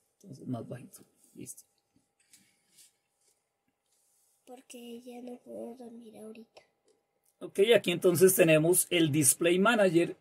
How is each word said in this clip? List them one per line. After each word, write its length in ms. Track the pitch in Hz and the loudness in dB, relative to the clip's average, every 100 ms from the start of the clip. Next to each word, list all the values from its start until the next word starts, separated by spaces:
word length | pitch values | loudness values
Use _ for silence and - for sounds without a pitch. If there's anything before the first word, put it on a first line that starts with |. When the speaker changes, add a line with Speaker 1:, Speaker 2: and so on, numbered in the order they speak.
| _ | _
Speaker 1:
entonces 320 | _ 196 135 160 | _ -20 -20 -12
más 220 | 123 - | -12 -12
bajito. 320 | 123 - - - _ _ | -18 -18 -20 -20 _ _
Listo. 300 | - - - _ _ _ _ _ _ _ _ _ _ _ _ _ _ _ _ _ _ _ _ _ _ _ _ _ _ _ _ | -20 -20 -20 _ _ _ _ _ _ _ _ _ _ _ _ _ _ _ _ _ _ _ _ _ _ _ _ _ _ _ _
Speaker 2:
Porque 560 | _ 247 _ 247 240 233 | _ -20 _ -20 -18 -18
ya 180 | 247 240 | -18 -18
no 160 | 247 247 | -16 -18
puedo 360 | 233 226 226 247 | -18 -16 -14 -16
dormir 400 | 233 233 233 214 | -20 -20 -20 -20
ahorita. 460 | 220 226 226 - _ _ _ _ _ _ _ _ | -20 -20 -20 -20 _ _ _ _ _ _ _ _
Speaker 1:
Ok, 200 | 175 - 208 | -12 0 4
aquí 160 | 226 - | 4 2
entonces 440 | 175 185 170 190 | 0 0 4 4
tenemos 520 | 185 175 156 160 180 - | 4 4 4 4 0 0
el 200 | 175 160 | 0 0
Display 480 | 143 139 - 170 180 | 2 0 0 0 2
Manager 580 | 208 240 190 165 170 - | 2 2 2 2 -2 -6